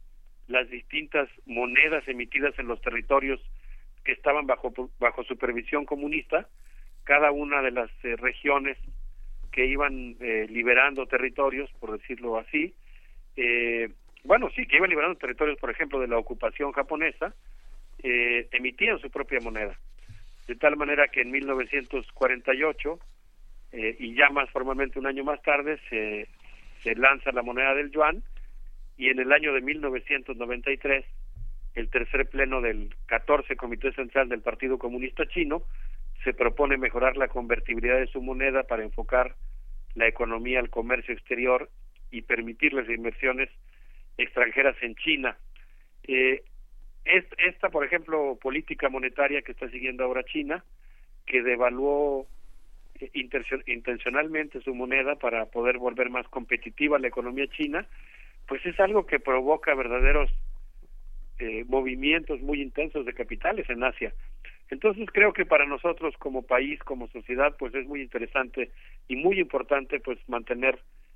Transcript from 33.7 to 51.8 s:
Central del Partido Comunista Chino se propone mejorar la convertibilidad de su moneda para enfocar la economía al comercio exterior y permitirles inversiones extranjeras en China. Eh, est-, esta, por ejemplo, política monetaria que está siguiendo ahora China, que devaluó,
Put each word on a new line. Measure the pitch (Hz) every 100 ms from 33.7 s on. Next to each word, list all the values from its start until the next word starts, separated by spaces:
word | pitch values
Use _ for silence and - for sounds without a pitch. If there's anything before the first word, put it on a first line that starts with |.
| 120 135
Central | 127 123 139 131
del | 120
Partido | 120 110 131 127
Comunista | 123 123 127 - 151
Chino | - 151 165 - - - - - -
se | 131
propone | 127 120 113 143 135
mejorar | 123 120 131 135
la | 131
convertibilidad | 127 120 117 - 117 117 127
de | 127
su | 135
moneda | 127 135 135 135
para | 127 117
enfocar | 107 - 107 127 127 - - - - - - -
la | 117
economía | - 117 113 120 127
al | 120
comercio | 120 113 123 120
exterior | 110 - 123 127 127 - - - - -
y | 117
permitirles | - 120 117 113 147 135 117
inversiones | 113 117 - 135 127 131 - - - - - - -
extranjeras | 123 127 120 131 135 -
en | 120 110
China. | 156 147 127 - - - - - - -
Eh, | - 131 131 131 - - - - - - -
est-, | 180 180 -
esta, | 175 175 196
por | 156 139
ejemplo, | 170 160 156 143 123
política | 131 143 - 147 139
monetaria | 131 127 127 139 143
que | 131
está | 120 127
siguiendo | 123 127 127
ahora | 127 127
China, | 123 151 143 170 - - - - - - -
que | 127
devaluó, | 120 120 123 123